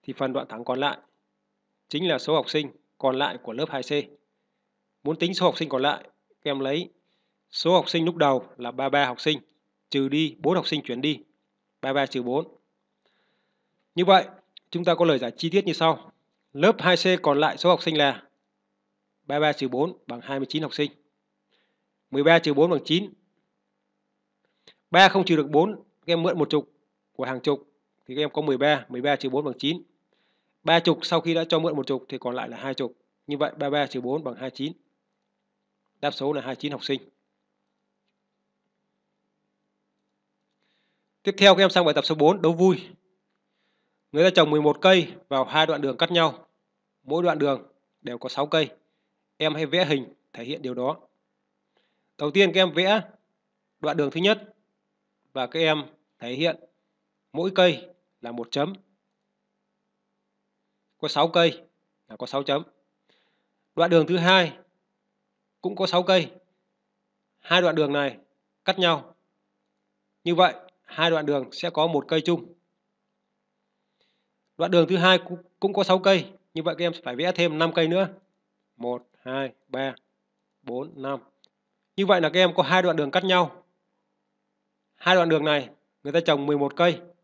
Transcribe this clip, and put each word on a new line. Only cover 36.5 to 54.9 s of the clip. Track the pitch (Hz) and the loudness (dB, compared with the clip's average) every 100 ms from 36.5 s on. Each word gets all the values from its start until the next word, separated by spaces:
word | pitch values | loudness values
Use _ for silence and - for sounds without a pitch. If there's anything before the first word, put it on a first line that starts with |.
| 127 | -10
chín | 147 | -8
học | 147 | -8
sinh. | - 135 - _ _ _ _ _ _ _ _ _ _ _ _ _ _ _ _ _ _ _ _ _ _ _ _ _ _ _ _ _ _ _ _ _ _ _ _ _ _ _ _ _ | -6 -8 -8 _ _ _ _ _ _ _ _ _ _ _ _ _ _ _ _ _ _ _ _ _ _ _ _ _ _ _ _ _ _ _ _ _ _ _ _ _ _ _ _ _
Tiếp | - 196 | -6 6
theo | 196 | 8
các | 185 | 8
em | 196 | 6
sang | 185 | 6
bài | 165 | 4
tập | 147 | 2
số | - | 0
bốn, | 156 151 196 | 4 4 4
đố | 165 | 0
vui. | 170 185 170 - - _ _ _ _ _ _ _ _ _ _ _ | 4 4 2 -6 -20 _ _ _ _ _ _ _ _ _ _ _
Người | 147 | 2
ta | 180 | 4
trồng | 180 156 | 6 4
mười | 151 | 4
một | 147 147 | 2 4
cây | 185 185 156 - _ | 4 4 2 -12 _
vào | 135 | -2
hai | 131 151 156 | 0 0 0
đoạn | 151 | 0
đường | 139 123 | -4 -2
cắt | 165 | 0
nhau. | 175 160 127 _ _ _ _ _ _ | 2 2 -2 _ _ _ _ _ _
Mỗi | 127 160 | -6 -2
đoạn | 175 156 | 0 0
đường | 143 127 - _ _ _ | -2 -2 -8 _ _ _
đều | - 120 | -14 -12
có | 127 | -10
sáu | - 151 | -6 -2
cây. | 160 139 - _ _ _ _ _ _ | 0 -2 -8 _ _ _ _ _ _
Em | 156 | -4
hãy | 151 151 | -4 -4
vẽ | 170 | -2
hình | 170 143 117 _ _ | 0 -2 -6 _ _
thể | - | -16
hiện | 117 156 | -14 -10
điều | 135 | -10
đó. | 123 127 165 _ _ _ _ _ _ _ _ _ _ _ - | -6 -6 -6 _ _ _ _ _ _ _ _ _ _ _ -8
Đầu | 147 | -2
tiên | 185 190 | 2 4
các | 180 | 4
em | 185 | 0
vẽ | 151 190 214 - _ _ _ _ _ _ _ | 2 0 0 -2 _ _ _ _ _ _ _
đoạn | 151 147 | -6 -2
đường | 143 | -4
thứ | 160 | 0
nhất | 190 214 - _ _ _ _ | 0 0 -6 _ _ _ _